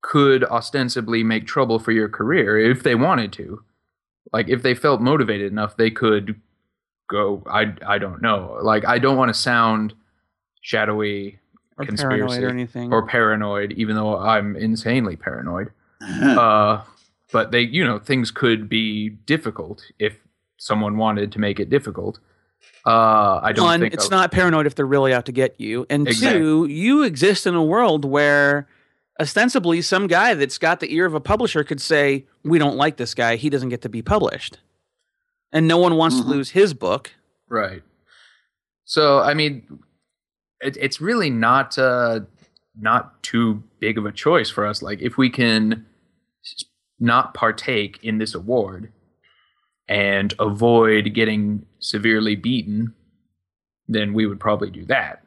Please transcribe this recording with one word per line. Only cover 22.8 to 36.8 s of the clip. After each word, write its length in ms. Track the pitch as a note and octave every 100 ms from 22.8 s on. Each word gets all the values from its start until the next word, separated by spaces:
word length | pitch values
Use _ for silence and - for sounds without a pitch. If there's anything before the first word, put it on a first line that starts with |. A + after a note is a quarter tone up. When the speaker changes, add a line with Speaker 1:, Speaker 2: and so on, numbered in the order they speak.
| -
Speaker 1:
Uh, 520 | A2+ A2 G#2+ G#2 F#2+
I 100 | G#2+
don't 120 | A2+ E3+
Speaker 2:
One, 140 | E3+
Speaker 1:
think 140 | A2
Speaker 2:
it's 160 | E3 G#2
Speaker 1:
I 60 | F#3+
Speaker 2:
not 160 | F3+
paranoid 340 | F#3 F3+ D#3+ D3
if 80 |
they're 120 | C#3 C#3
really 260 | C#3 C3+
out 140 | B2+ A#2+
to 60 |
get 220 | B2 C3 _
you. 260 | G#2+ A#2 B2+
And 180 | C#3+ D3
Speaker 1:
Exactly. 300 | A3+ C4 G3+
Speaker 2:
two, 260 | D#3 D#3 E3
you 360 | D3+ G#3+ C#4+
exist 440 | C4+ C#3+ F3+ G3 G3+
in 80 |
a 80 | F3
world 420 | D#3 G3+ A#3+ D#3
where 640 | C#3 C#3+ D3 C#3+ C#3+ C#3+ C#3 _ _ _ _ -
ostensibly 640 | D3+ - A#3+ C4 F3 E3
some 240 | E3 F#3+ G3
guy 280 | E3+ A3+
that's 240 | F3+ C#3 -
got 220 | D#3+ F3
the 120 | D3+
ear 100 | D#3
of 80 | F3+
a 60 | D#3
publisher 440 | - G#3+ A#3+ D#3+
could 160 | D3 D3
say, 440 | - D3+ C#3+ C#3 C3+ _
"We 140 | D3 E3
don't 180 | D3 C3
like 200 | D3 D3
this 180 | A#2
guy. 220 | - A#2 A#2
He 140 | D3+
doesn't 180 | C#3+ B2+
get 140 | A#2+
to 60 | B2
be 120 | A2+
published." 560 | A2+ G#3 C#3 - - - _ _ _ _ _ _ _ _ _
And 160 | D#3 D#3+
no 80 | E3
one 180 | F3+ E3
wants 200 | E3 B2+
Speaker 3:
Mm-hmm. 140 | A#2+
Speaker 2:
to 60 | C#3+
lose 140 | C3
his 220 | F#3 G3
book. 380 | C#3